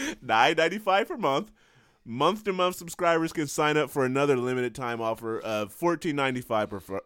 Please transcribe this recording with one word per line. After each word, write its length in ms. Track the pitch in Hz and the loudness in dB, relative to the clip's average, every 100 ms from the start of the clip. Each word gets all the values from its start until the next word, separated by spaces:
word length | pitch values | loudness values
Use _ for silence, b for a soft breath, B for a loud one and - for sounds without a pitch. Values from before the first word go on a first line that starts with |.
| 277 B | -8 B
nine 340 | 123 110 135 160 | 0 4 6 4
ninety-five 520 | 165 202 214 190 - | 2 0 2 2 2
per 80 | 311 | -2
month. 340 | 160 139 214 _ b b b b - | 0 0 -2 _ b b b b -8
Month-to-month 680 | 117 156 214 202 185 180 180 | 0 0 0 -2 0 0 -2
subscribers 560 | 170 - 175 165 165 | -10 -2 2 2 0
can 160 | - 147 | -2 -4
sign 280 | - 151 151 | 0 2 2
up 140 | 147 | 0
for 140 | 143 | 0
another 320 | 127 135 143 131 | 0 2 2 2
limited 400 | 123 127 123 113 | 0 -2 -4 -4
time 240 | 123 117 | -6 -4
offer 400 | 113 110 113 113 | -4 -4 -6 -6
of 320 | 113 107 101 | -4 -4 -4
fourteen 420 | - 170 160 175 143 | -2 -2 0 -2 0
ninety-five 540 | 135 127 120 110 104 | 0 -2 -2 -2 -2
per, 300 | 101 - 95 | -6 -8 -10